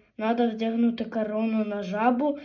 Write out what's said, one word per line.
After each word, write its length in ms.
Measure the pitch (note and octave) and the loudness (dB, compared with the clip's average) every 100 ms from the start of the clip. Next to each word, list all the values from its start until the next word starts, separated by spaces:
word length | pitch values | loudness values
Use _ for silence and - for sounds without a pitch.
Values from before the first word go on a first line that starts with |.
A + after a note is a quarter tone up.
| - - | -18 -4
надо 320 | A3 A#3 A#3 | 0 2 2
вдягнути 540 | A3 A3+ A3+ A#3 A#3 | 0 -2 2 2 2
корону 600 | A3+ A#3 G#3+ G#3+ A3+ A3 | -4 -4 -2 -2 0 0
на 180 | G#3 G3+ | -2 -4
жабу, 560 | F#3 G#3 A#3 A#3+ D4 C#4+ | -4 0 2 4 2 -2